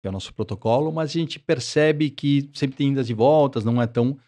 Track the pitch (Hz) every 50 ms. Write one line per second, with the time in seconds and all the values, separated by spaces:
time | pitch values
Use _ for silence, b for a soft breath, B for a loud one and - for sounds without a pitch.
0 | - 98 95 95 - - - - 104 - 104 - - 113 117 131 151 160 160 160
1 | 160 143 147 165 165 - - - _ - 160 131 - - - 151 151 156 156 147
2 | 156 143 - - - 143 143 143 139 143 - - 147 135 135 - 143 139 139 135
3 | 123 113 117 107 117 139 156 156 143 135 - 117 104 117 120 120 120 117 117 120
4 | 120 127 139 B B